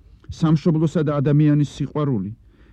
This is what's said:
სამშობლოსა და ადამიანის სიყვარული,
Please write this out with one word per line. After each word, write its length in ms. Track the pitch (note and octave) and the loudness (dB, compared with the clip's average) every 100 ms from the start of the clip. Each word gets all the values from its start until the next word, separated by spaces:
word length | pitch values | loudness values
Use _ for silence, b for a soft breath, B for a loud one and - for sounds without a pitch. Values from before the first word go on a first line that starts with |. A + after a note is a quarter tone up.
| - - - | -20 -20 -18
სამშობლოსა 760 | - D#3+ D#3 F#3 D#3 D#3+ F3 | -2 0 2 2 0 0 0
და 100 | D3+ | -2
ადამიანის 540 | D3 C#3 D3 D3+ D3 C#3+ | 0 2 4 4 2 0
სიყვარული, 680 | - C3+ D3 C#3+ A#2 F#2+ A2 b b b | -4 -6 -4 -2 -2 -4 -10 b b b